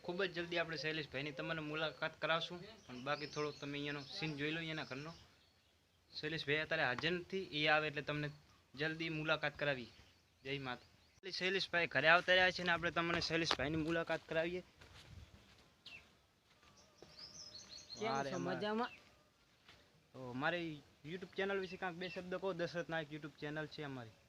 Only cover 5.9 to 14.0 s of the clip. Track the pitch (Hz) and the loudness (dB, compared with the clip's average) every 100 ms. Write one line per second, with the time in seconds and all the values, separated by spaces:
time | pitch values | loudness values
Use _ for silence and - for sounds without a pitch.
5.9 | _ _ - 151 160 139 151 156 160 139 | _ _ -6 -4 -4 0 2 2 2 2
6.9 | 127 151 175 175 190 190 - 151 151 151 | 2 2 0 -2 -4 -2 0 6 6 4
7.9 | 147 147 151 147 147 - - _ 127 156 | -2 -2 -2 -2 -6 -20 -20 _ -2 -2
8.9 | 160 165 156 156 156 151 - 147 135 113 | 0 -2 -2 2 2 2 0 0 0 -2
9.9 | - - - _ _ 135 139 135 123 - | -14 -20 -20 _ _ -6 -4 -2 -6 -10
10.9 | - - - 196 175 180 196 - 175 170 | -20 -20 -16 -8 -2 0 2 2 2 4
11.9 | 131 147 175 175 185 185 180 180 170 170 | 6 10 10 10 8 8 4 2 4 4
12.9 | 165 170 165 - 165 165 - 131 160 156 | 2 2 2 2 2 4 4 2 2 2
13.9 | 170 | 0